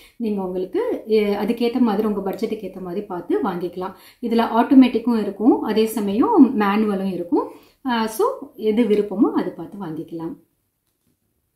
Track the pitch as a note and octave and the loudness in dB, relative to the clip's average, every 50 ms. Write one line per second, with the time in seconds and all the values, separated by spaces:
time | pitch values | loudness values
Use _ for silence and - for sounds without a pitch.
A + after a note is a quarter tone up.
0 | - - _ - A#3 G#3+ G#3 G3 F#3+ F3+ F#3 F#3 F#3 F#3 - F#4 B4 B4+ E4+ - | -20 -20 _ -6 -4 -4 -2 -2 -4 -4 -4 -6 -6 -4 -4 -4 -2 -2 -4 -6
1 | - A3 G#3+ G#3+ G#3 G3+ G3+ G3+ G#3+ A3 A#3 - A#3+ A#3 A#3 B3+ A#3+ A3+ G3 G3+ | -2 0 2 2 2 0 -2 -2 -2 -4 -2 0 -2 -2 2 2 2 2 2 0
2 | A3 G#3+ G3+ F#3+ F#3+ G3 F3+ - A3+ G#3 A3 A3 G3 F3+ - F#3+ F#3 F3+ E3+ G3+ | 0 -2 -2 -2 -4 -6 -6 -4 -6 -6 -6 -8 -10 -12 -12 -12 -10 -8 -8 -8
3 | G#3 - F3+ B3 - - E4+ G#4 C4+ G3+ F3 F3 F3 F3 - F#3 F3 F3+ - - | -8 -8 -10 -10 -4 -2 -2 -2 -2 -2 -4 -4 -6 -6 -8 -8 -10 -10 -10 -14
4 | - - _ - - A3 A3+ A3+ A3+ - A3 A3+ B3 - C#4 C4 B3+ A#3 - A3 | -20 -20 _ -8 -4 0 2 2 2 2 2 2 4 6 8 8 8 8 4 0
5 | - B3 A#3 A3 G3+ G3 - - G#3 C4 F#4+ - C#4 A#3 G#3 A3 A3 A3 - A#3 | 0 0 0 0 -2 -4 -4 2 4 4 4 4 2 0 0 2 0 0 0 -4
6 | G#3 G3 G3 A3+ E4 A4+ A#4 F4+ B3+ A3+ - G#3+ G#3 G3 G3+ G#3+ A3 G#3 G3 F#3+ | -4 -2 0 2 2 4 6 6 6 6 6 0 2 2 2 2 2 0 0 -2
7 | F#3+ G3 F3+ E3+ F3 - C#4+ G4+ B4+ - - - _ _ _ _ - C4 A#3+ A3+ | -2 -4 -4 -4 -4 -2 -2 -2 -2 -4 -10 -20 _ _ _ _ -6 -4 -2 -2
8 | A3+ A3 - - G4+ C5 C5+ - C4+ - - - A3 G#3+ G#3 A#3 A#3+ G3+ G#3 G#3 | -2 -4 -2 0 0 0 -2 -4 -12 -18 -12 -4 -2 0 2 2 2 2 2 0
9 | G3+ - F#3+ G3 C#4 G#4+ - D4+ F#3+ - - - E3 - - G3+ G3 D#3 D#3+ D#3+ | 0 -2 0 0 0 2 2 -2 -4 -4 -8 -12 -16 -14 -14 -12 -12 -10 -10 -10
10 | D#3+ - E3 E3 D#3+ E3+ - - _ _ _ _ _ _ _ _ _ _ _ _ | -12 -12 -12 -10 -10 -10 -12 -14 _ _ _ _ _ _ _ _ _ _ _ _
11 | _ _ _ _ _ _ _ _ _ _ _ | _ _ _ _ _ _ _ _ _ _ _